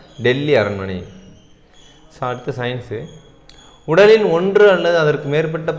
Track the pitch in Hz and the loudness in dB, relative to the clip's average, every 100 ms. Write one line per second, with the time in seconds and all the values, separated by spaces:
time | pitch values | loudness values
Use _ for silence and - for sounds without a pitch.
0 | - - 117 139 147 135 101 101 95 92 | -20 -4 -2 -2 0 0 0 -4 -8 -10
1 | 90 - - - _ _ _ _ - _ | -12 -20 -20 -20 _ _ _ _ -20 _
2 | _ - 127 123 - 123 123 123 - 107 | _ -10 -8 -8 -8 -8 -6 -8 -10 -12
3 | 156 - - _ _ - - _ - 165 | -12 -20 -20 _ _ -20 -20 _ -2 4
4 | 208 220 202 165 190 196 208 180 170 170 | 6 6 2 0 0 4 4 4 2 0
5 | 151 147 139 147 160 160 160 | 0 -2 -2 -2 -2 -4 -6